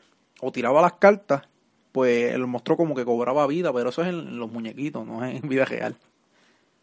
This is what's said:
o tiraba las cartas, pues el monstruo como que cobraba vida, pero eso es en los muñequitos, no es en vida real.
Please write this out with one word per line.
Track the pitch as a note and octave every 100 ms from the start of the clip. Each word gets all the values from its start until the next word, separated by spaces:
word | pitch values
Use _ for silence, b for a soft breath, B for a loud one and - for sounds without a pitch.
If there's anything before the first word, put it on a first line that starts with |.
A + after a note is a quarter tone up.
| _ _ _ _
o | B2+
tiraba | C3 A#2 D3
las | E3+
cartas, | - G3+ G#3 - C#3 - _ _ _ _
pues | C3 B2+ A#2+ A#2+
el | B2 B2
monstruo | B2 D#3+ D#3+
como | E3 C3
que | A#2+
cobraba | A#2 A#2+ C#3+ D3
vida, | E3 E3+
pero | B2 B2
eso | C#3+
es | F3+
en | E3+ C#3 A#2+
los | A2+
muñequitos, | A#2 A2+ - D3 C3+ A2+
no | A2+ B2+
es | C3
en | D3
vida | C3 C3
real. | A#2+ A#2 A2+ _ _ _ _ _ _ _ _